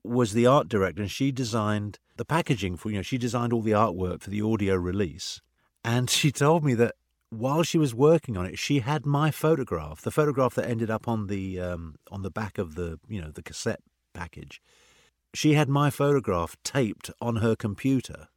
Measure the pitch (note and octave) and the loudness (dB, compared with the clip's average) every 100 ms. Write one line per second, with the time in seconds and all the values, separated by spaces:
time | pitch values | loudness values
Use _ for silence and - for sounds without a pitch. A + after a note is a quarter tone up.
0 | - A#2+ A#2 G#2+ A#2+ C#3+ A2+ G#2+ F#2+ E2 | -2 2 2 4 6 6 4 0 0 0
1 | G#2 - C#3 C3 A#2+ A2+ G#2+ G#2 G#2 - | -6 -2 -2 -2 -2 -2 0 -2 -4 -10
2 | _ - - D#3 E3+ A#2 F#2+ F2+ A2 G#2 | _ -10 -2 0 2 0 0 -4 -4 -4
3 | F#2 C3 A#2+ A#2+ A#2+ A#2 A2 G#2+ A2 F2+ | -4 -4 -2 -2 0 0 2 4 4 2
4 | F2+ E2+ - G#2 G#2+ A2 G2 F#2+ F2 F#2+ | -4 -4 -6 -2 0 0 2 2 0 -2
5 | F#2 E2+ - - _ _ _ _ A#2+ A#2+ | -2 -4 -12 -12 _ _ _ _ -2 0
6 | B2+ - D#3 - C#3+ E3 D3+ A2+ A2+ - | 2 2 2 4 4 4 4 4 2 0
7 | _ _ - A2 B2 D3+ E3 E3+ D3 A2+ | _ _ -16 -6 -2 0 2 2 0 4
8 | D3 E3 - G2 F2+ G2+ - C#3+ G#2+ D3+ | 6 6 2 -4 -4 -4 0 0 0 -2
9 | C#3+ C#3+ D#3 - D#3 D#3+ B2 E2+ D2+ D2+ | 0 2 2 2 2 2 0 -4 -6 -8
10 | - C#3 D3+ C3+ B2+ - G#2+ A2+ A2+ A2 | -6 0 0 2 0 0 -2 -2 -2 -4
11 | - A2+ G2 G2+ F#2+ F#2 F2+ F2 E2 D2 | -2 -4 -2 -4 -4 -6 -6 -6 -10 -16
12 | - G2 F#2+ E2 G#2+ - F2+ D#2 F2 D#2 | -14 -10 -8 -6 -8 -6 -6 -4 -8 -8
13 | - G#2 D#2 D2 - - A#2+ G#2 _ _ | -10 -10 -10 -12 -14 -8 -6 -6 _ _
14 | _ - F2 - C#2+ - _ _ _ _ | _ -14 -12 -14 -18 -20 _ _ _ _
15 | _ _ _ - D3+ D3+ C#3+ C#3+ D3 - | _ _ _ -2 2 4 4 2 2 2
16 | C#3+ C#3+ G#2+ F2 E2 - - C#3 A2+ - | 2 2 2 -2 -2 -6 -6 -2 -2 -4
17 | - - A#2 A2+ A2+ A2 A2 G2+ C3+ C3+ | -12 -8 -4 0 2 0 -2 -2 0 0
18 | - D#2 D#2+ | -2 -14 -18